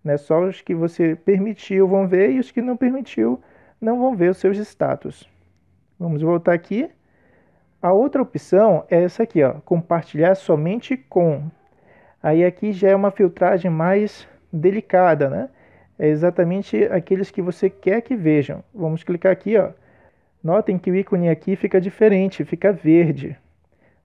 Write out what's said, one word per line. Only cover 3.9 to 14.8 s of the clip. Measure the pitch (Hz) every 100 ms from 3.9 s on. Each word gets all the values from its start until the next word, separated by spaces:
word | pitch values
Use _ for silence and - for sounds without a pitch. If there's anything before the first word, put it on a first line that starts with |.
| 240
vão | 254 220
ver | 175
os | 185
seus | 190 202
status. | 214 _ 139 131 - - _ _ _ _ _ _ _ _
Vamos | 170 151
voltar | 160 170 170
aqui. | 170 - 202 330 - _ _ _ _ _ _ _ _
A | 175
outra | 190 285 277
opção | 254 151 - 185 220 160 -
é | 170
essa | 180 -
aqui, | 226 170
ó, | 135 - -
compartilhar | 175 165 170 - 151 170 190
somente | - 156 160 226 - 262
com. | - 190 170 139 151 - _ _ _ _ _ _
Aí | 160 160 180
aqui | 175 214
já | 190 196
é | 196
uma | 202
filtragem | 196 185 - 180 190 180
mais | 160 165 202 208 - - _ _
delicada, | 160 175 202